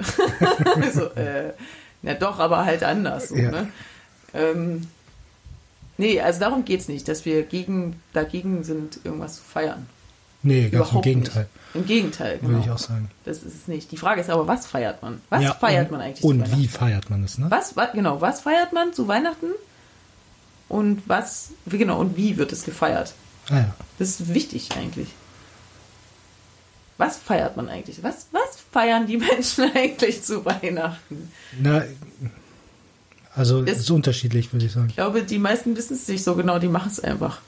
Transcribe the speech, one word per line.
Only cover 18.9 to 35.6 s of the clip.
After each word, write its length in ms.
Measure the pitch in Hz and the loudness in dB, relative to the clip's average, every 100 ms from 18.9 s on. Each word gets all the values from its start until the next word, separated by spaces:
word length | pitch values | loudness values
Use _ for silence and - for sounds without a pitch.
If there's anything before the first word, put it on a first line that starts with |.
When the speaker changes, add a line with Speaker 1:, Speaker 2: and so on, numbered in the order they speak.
Speaker 1:
zu 160 | 339 208 | 0 0
Weihnachten? 380 | 208 330 320 339 415 - - - - - - - - - - - | 0 0 -2 -6 -8 -10 -20 -20 -20 -20 -20 -20 -20 -20 -20 -4
Und 320 | 214 208 202 - | 0 2 0 0
was, 420 | 190 - - - - - | -2 -2 -8 -12 -16 -4
wie, 120 | 196 | 0
genau, 220 | 185 165 | 2 2
und 160 | 185 - | 0 2
wie 220 | 208 170 | 0 2
wird 160 | 143 | -2
es 100 | - | -2
gefeiert? 500 | - - 160 - - - - - - | -8 -2 0 0 -4 -10 -20 -18 0
Speaker 2:
Ah, 80 | 139 | 2
ja. 180 | 104 - - - | 2 -2 -12 -6
Speaker 1:
Das 120 | 185 | -4
ist 220 | - 170 | -2 0
wichtig 360 | 202 - - - - | 0 0 -6 -8 -6
eigentlich. 320 | 175 - 147 - - - - - - - - - - - - - - - _ - - - | -6 -8 -10 -14 -20 -20 -20 -20 -20 -20 -20 -20 -20 -20 -20 -20 -20 -20 _ -20 -20 -2
Was 200 | 311 - | -2 -2
feiert 400 | - 185 - - | -2 0 0 -4
man 100 | 120 | -8
eigentlich? 340 | - - - | -10 -12 -10
Was, 260 | 202 - - | -8 -8 -4
was 300 | 359 523 - - | -2 -2 -6 -4
feiern 340 | 254 233 226 220 | 0 2 2 0
die 100 | 226 | 0
<laughs> 0 | |
Menschen 520 | 285 494 247 - 262 269 | 2 2 2 2 2 4
eigentlich 480 | 254 - 214 226 | 0 2 0 0
zu 220 | - 214 202 | -4 -2 -2
Weihnachten? 840 | 190 180 170 165 170 - 151 - - - 127 | -2 -2 -2 -4 -6 -12 -14 -14 -20 -14 0
Speaker 2:
Na, 220 | 139 151 123 - - - 123 - - - - - - _ _ - - - | 4 4 0 -8 -18 -12 -12 -12 -20 -20 -20 -20 -20 _ _ -20 -8 0
also 260 | 123 131 | 4 4
Speaker 1:
Das 140 | 131 208 | 2 0
Speaker 2:
es 60 | |
ist 100 | 113 | 2
unterschiedlich, 600 | 165 143 120 123 117 117 | 4 4 0 2 0 0
würde 120 | 123 113 | 0 0
ich 60 | |
sagen. 160 | 110 117 | 2 0
Speaker 1:
Ich 60 | 110 | 2
glaube, 280 | 196 220 | 0 0
die 140 | 220 208 | 0 0
meisten 380 | 202 220 | 2 2